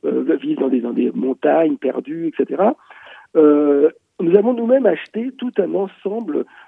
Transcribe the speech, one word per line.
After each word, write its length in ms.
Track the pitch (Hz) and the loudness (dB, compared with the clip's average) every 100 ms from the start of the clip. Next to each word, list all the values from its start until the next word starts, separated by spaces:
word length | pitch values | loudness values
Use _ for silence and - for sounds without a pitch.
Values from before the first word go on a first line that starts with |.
euh, 320 | 151 131 131 156 | -4 -4 -2 -2
vivent 220 | 147 151 | -2 -4
dans 100 | 135 | -2
des, 120 | 123 | -2
dans 120 | 120 | -2
des 180 | 117 123 | -2 -2
montagnes 640 | - 127 127 - 151 160 139 | -2 -4 -2 0 2 0 -2
perdues, 520 | 131 127 - 165 165 | -4 -6 -8 -8 -6
et 40 | - | -4
cetera, 400 | - 143 208 302 _ - - - - 160 | -4 0 0 -2 _ -20 -20 -20 -4 4
euh, 540 | 151 147 147 143 156 - _ - | 4 6 4 4 2 0 _ -4
nous 160 | 170 196 | 2 4
avons 160 | 220 | 4
nous-mêmes 320 | 240 233 269 | 0 2 2
acheté 460 | 226 160 - 214 254 - | 2 0 -4 -8 -8 -8
tout 140 | 247 226 | -4 -2
un 140 | 170 | -2
ensemble, 680 | 175 196 - 190 220 220 - - - | -2 -6 -6 -8 -8 -6 -6 -6 -12